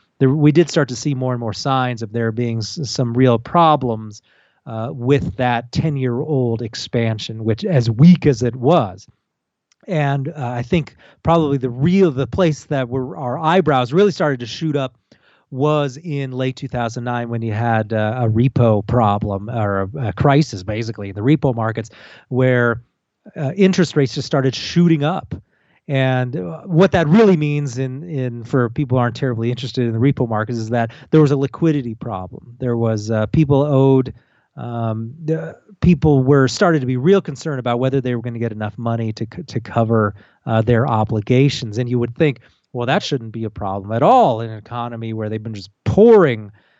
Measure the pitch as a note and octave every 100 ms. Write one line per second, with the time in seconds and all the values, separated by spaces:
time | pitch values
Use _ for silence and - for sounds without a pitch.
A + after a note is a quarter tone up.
0 | _ - C3+ D3+ D3 D3 E3 E3+ C#3 B2
1 | D3+ B2+ B2+ B2 A#2 G2 D3 C3+ B2+ A#2
2 | A2 A#2 A2+ A2 A#2+ A2+ G#2+ - C3+ -
3 | B2+ A#2 C3 A#2 - E3+ E3 D3+ C3 A2
4 | A2 G#2 _ _ _ _ - A2+ A#2 D3
5 | A#2+ C#3 - - B2 A#2+ A#2+ - D#3+ C#3+
6 | B2+ A#2+ D#3 C#3 B2 A2+ A2+ - - B2
7 | A2+ A2 - A2+ A2 A2+ G#3 D3+ A#2 A2
8 | E3 E3+ D3 B2 A#2+ B2 B2 E3+ G#2 G2
9 | - _ _ _ _ _ _ _ - E3
10 | C#3+ C#3 C3+ D3+ B2 A#2+ A#2+ E3+ C#3+ -
11 | _ _ D3+ E3+ D3+ C#3 B2 B2 D#3 F#3+
12 | F#3 B2+ A#2+ - F3 D3 - C#3+ B2 C3
13 | B2+ F#3 B2+ C#3+ D#3+ F#3 D#3 C3+ B2 D#3
14 | G#3 - D#3 B2+ A#2 - D#3+ C#3+ C3 _
15 | _ _ _ _ _ C3 D3 D3+ C#3+ B2+
16 | E3+ C#3+ C3+ B2+ C3 B2+ C3 B2 A#2 A#2+
17 | A#2+ A#2+ A#2 A#2 A2+ G#2+ A#2 A2+ G#2+ A2
18 | G#2+ B2 A#2 A2 C3 - A#2+ G#2+ G2 B2
19 | G#2+ G2+ G#2 G2 G#2 B2 G#2 G2 G2 D3
20 | A2 - D3 C#3 D#3+ F#2+ F#2 G#2+ A2+ G#2+
21 | G2 G2 A2+ D3+ C#3+ A#2 A2 A2+ A2 -
22 | - - - B2+ B2+ B2 A#2+ A#2 - _
23 | _ _ A3+ - C#3 F#3 F#3+ F#3+ E3+ D3+
24 | C3+ - - D3 C3+ - - F3 F3 D#3+
25 | D3 F#3+ - - - _ _ _ - C3+
26 | C3 B2+ B2 D3+ F3 D#3+ G3+ D#3+ F#3+ F#3
27 | D#3 G3+ G#3+ E3+ D3+ D3 C#3+ A#2 C3 C3
28 | F3 D3 B2+ A#2 A2+ C#3 A#2 A#2 C3+ B2+
29 | A#2+ A2+ C3+ A2+ A#2 A#2+ A#2+ B2+ A#2+ A2+
30 | C3+ - A#2+ G#2+ G#2+ A#2 A2 A#2 A#2 -
31 | - D#3+ D3 C#3 C3+ - E3 D3 A#2+ A2+
32 | A#2+ F#2+ F#2 - - B2 B2+ A#2 A2+ A2
33 | G#2 A2 G#2+ - C#3+ C#3 D3 C3+ C3+ C3+
34 | B2 - _ _ _ - A#2+ A#2 A2+ A2
35 | A2+ D#3 D#3 D#3+ D#3+ - _ G#3 E3+ E3+
36 | D#3 C#3 B2+ C#3+ C3 - F#3+ D#3+ B2+ B2+
37 | D3 G3 - C3+ E3 C3+ A#2+ A#2+ C3 C3+
38 | B2 A#2+ A#2+ A#2 A#2 G#2+ G#2 A2 A#2 A#2
39 | A2+ G#2+ A2+ - D#3+ A#2+ A2+ A#2+ A2+ A2+
40 | G#2 - _ _ - A2+ A2 A#2 C#3 A2
41 | G#2+ A2 G#2 B2+ C#3 - A#2 G#2 B2 A#2+
42 | A#2+ A#2+ D#3 B2 _ _ _ B2 A#2+ E3+
43 | - C#3 A2+ A2+ A2 G#2 G2 G2 G2 A2+
44 | D#3 B3+ G3 A2 A2+ A2 - A#2+ A#2+ A#2
45 | A2+ A2 G#2+ A2 A2 G#2 F#2 _ - -
46 | A3+ A3 D#3+ A2+ G#2 - _ _